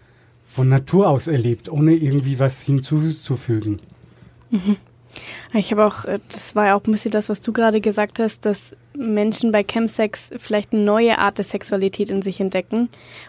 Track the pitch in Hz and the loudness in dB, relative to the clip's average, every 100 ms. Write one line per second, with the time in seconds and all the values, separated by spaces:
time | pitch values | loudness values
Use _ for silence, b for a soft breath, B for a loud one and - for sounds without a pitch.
0 | b b b b _ - 131 135 135 180 | b b b b _ 0 2 2 4 4
1 | 196 139 - 143 117 117 - 147 156 165 | 4 2 0 0 0 -2 -4 2 4 4
2 | 147 139 131 131 135 - - 139 131 156 | 4 0 0 0 0 -2 -2 0 0 0
3 | 160 156 - 127 - 110 107 101 - - | 0 -2 -4 -6 -2 -2 -2 -6 -8 -20
4 | b b b b - 208 190 202 - _ | b b b b -4 -2 0 -2 -4 _
5 | - B B B B 226 196 208 208 - | -20 B B B B -2 0 2 2 0
6 | - 202 - - - 214 208 202 220 214 | -6 -6 -6 -10 -4 0 2 2 2 -2
7 | 220 208 208 208 - 226 226 214 214 208 | 0 -2 -2 -4 -4 0 2 2 2 0
8 | 208 - 220 - 214 202 - - _ 285 | -2 -2 -4 -2 -2 -2 -4 -10 _ -8
9 | 226 208 214 214 233 214 202 233 226 - | -2 0 0 0 2 2 0 -2 -2 0
10 | 214 - - 240 - 311 - 220 208 214 | -2 -4 -10 -12 -4 -4 0 0 2 4
11 | 233 220 202 202 196 202 - 202 190 - | 4 2 0 0 -4 -6 -4 -2 0 -2
12 | 208 196 196 180 190 185 - 220 240 B | -4 -2 -4 -4 -2 -2 -2 -2 -2 B
13 | B B | B B